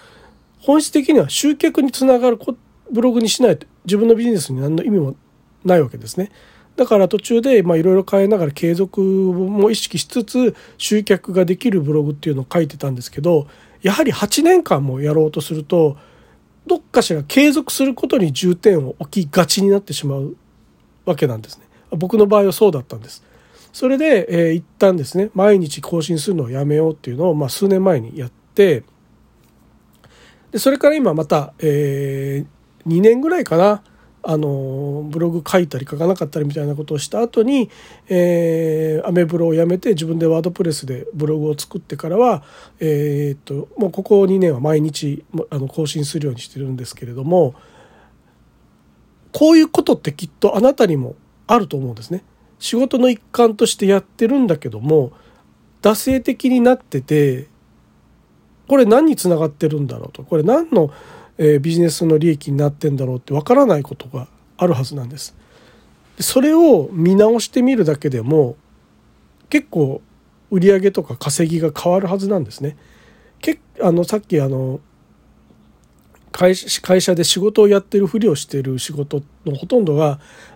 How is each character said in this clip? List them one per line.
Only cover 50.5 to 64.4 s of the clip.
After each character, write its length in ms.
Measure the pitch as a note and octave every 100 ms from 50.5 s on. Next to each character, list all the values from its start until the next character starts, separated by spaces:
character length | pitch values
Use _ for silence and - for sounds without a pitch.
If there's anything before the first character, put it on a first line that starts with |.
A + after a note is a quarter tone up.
| G#3
あ 40 |
な 140 | B3+
た 120 | C#4 G#3+
に 100 | D3
も 180 | B2 - _ _ -
あ 120 | A3+
る 100 | F#3
と 80 | C#3+
思 120 | C3
う 40 |
ん 20 |
で 80 | A2+
す 80 | A#2
ね。 140 | F3+ - _ _ _
仕 160 | -
事 240 | A3+ C4 C4
の 100 | B3+
一 120 | A#3 _
環 240 | - A#3
と 120 | G#3+ A#3
し 100 | -
て 100 | G3
や 120 | G3
っ 40 |
て 240 | - - A3+
る 140 | C#4
ん 80 | A#3
だ 80 | D3+
け 120 | C3
ど 120 | A2
も、 320 | C3 D#3 B2 - _ _ _ _ _ _
惰 140 | G#3
性 260 | G#3+ - C4
的 280 | B3 C4 C4
に 120 | B3
な 120 | A#3+
っ 40 | B3+
て 220 | - C#3
て、 460 | B2+ D3+ C#3+ B2+ C#3 _ _ _ _ _ _ _ _ _ _ _ -
こ 100 | C4+
れ 80 |
何 220 | A3 A#3+ D#4+
に 80 | C#4
つ 120 | F3+
な 80 | E3
が 100 | D#3
っ 40 |
て 180 | D3 D#3+
る 120 | D3+
ん 60 | C#3
だ 100 | A#2+
ろ 100 | -
う 60 |
と、 120 | -
こ 120 | C3 D#3+
れ 60 |
何 260 | D#3+ C#4 E4
の、 200 | A3 D3 - - - - -
え 200 | D#3 D3
ー、 20 |
ビ 120 | D#3
ジ 80 | E3
ネ 80 | E3+
ス 160 | D3
の 140 | E3 D#3
利 120 | E3
益 200 | D3 -
に 60 | C#3
な 140 | D3
っ 20 |
て 180 | D3 D#3
ん 60 | C#3
だ 100 | C3
ろ 80 |
う 20 | B2+
っ 20 |
て 120 | -
わ 120 | C#3
か 100 | -
ら 100 | B3+
な 140 | C4+ D3+
い 60 |
こ 100 | C#3
と 140 | - B2+
が 180 | C3+ B2 _